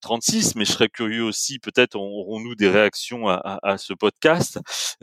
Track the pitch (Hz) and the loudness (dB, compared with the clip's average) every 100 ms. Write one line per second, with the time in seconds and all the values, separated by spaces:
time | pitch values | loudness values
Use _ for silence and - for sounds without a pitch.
0 | - 233 - 220 - 113 101 - 113 - | -6 -4 0 0 0 0 0 2 2 0
1 | 113 113 113 104 - 135 - - 123 104 | -4 -2 -2 -2 -4 -6 -2 2 2 2
2 | 98 104 95 107 117 113 101 101 104 - | -8 -8 -8 -8 -6 2 4 6 4 2
3 | - 123 107 90 - 98 101 98 - 92 | -8 -4 -2 -2 -2 -4 -2 -2 -4 -2
4 | 107 - 156 170 - - - - - - | -2 4 4 4 0 -6 -8 -6 -6 2